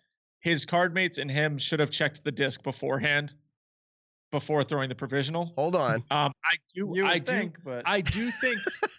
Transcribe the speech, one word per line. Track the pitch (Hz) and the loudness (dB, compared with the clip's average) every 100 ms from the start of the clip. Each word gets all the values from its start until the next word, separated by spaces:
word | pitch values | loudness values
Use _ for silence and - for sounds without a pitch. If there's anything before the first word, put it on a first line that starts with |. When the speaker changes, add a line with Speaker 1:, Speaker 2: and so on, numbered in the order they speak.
| _ _ _ _ | _ _ _ _
Speaker 1:
His | 170 160 - | 0 0 2
card | 175 180 175 | 2 4 2
mates | 180 156 | 0 -2
and | 139 | -2
him | 139 151 143 | 0 0 0
should | - 156 | -2 2
have | 151 | 2
checked | - 151 - | 2 -2 -2
the | 156 | -6
disc | 117 139 - | 0 -2 -2
beforehand | 139 - 135 135 147 147 147 - _ _ _ _ _ _ _ _ _ | -6 -4 -2 0 2 2 0 -10 _ _ _ _ _ _ _ _ _
before | 147 - 151 | -4 0 0
throwing | 127 147 135 | 2 0 -2
the | 123 | -4
provisional. | 135 139 135 165 170 147 | -2 -2 0 -2 -4 -2
Speaker 2:
Hold | 156 180 | 2 2
on. | 127 113 - | 2 0 0
Speaker 1:
Um, | 147 143 - | 2 2 0
I | 160 170 - | -2 -2 -2
do, | 180 208 180 | -6 -4 0
Speaker 3:
You | |
would | 196 | 2
Speaker 1:
I | 175 | 2
do, | 240 | 2
Speaker 3:
think, | 247 180 - | -2 -2 -6
but | 135 123 143 | -8 -4 0
Speaker 1:
I | 202 | 0
do | 151 202 240 | 0 -2 -2
think | - 254 220 - - 427 | -2 -2 0 -4 -4 -6